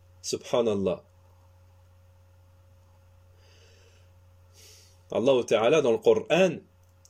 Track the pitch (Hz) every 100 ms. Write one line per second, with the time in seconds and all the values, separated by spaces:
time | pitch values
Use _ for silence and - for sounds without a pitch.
0 | _ _ - - - 123 117 101 95 82
1 | - _ _ _ _ _ _ _ _ _
2 | _ _ _ _ _ _ _ _ _ _
3 | _ _ _ _ _ - - - - -
4 | - _ _ _ _ - - - - _
5 | - - 123 131 113 113 117 156 131 110
6 | - 107 - 160 190 131 - _ _ _
7 | -